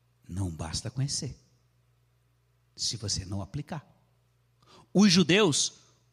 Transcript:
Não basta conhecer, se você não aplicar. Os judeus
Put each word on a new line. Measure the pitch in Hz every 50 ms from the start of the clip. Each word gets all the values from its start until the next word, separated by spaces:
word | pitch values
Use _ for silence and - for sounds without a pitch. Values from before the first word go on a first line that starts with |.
| _ _ _ _ _ -
Não | 85 95 98 90
basta | 80 78 85 80 82 - - 117
conhecer, | - 131 135 139 - - - 131 - - _ _ _ _ _ _ _ _ _ _ _ _ _ _ _ _ _ _ _ _ _ _ _ _ _ _ _
se | - - - - 104
você | 98 101 - 82 92
não | 90 101 98
aplicar. | 95 - - 143 151 - 175 147 - _ _ _ _ _ _ _ _ _ _ _ _ _ _ _ _ _ - - _ _ _
Os | 175 208 208
judeus | 160 190 170 131 170 208 220 170 135 - - - - _ _ _ _ _ _ _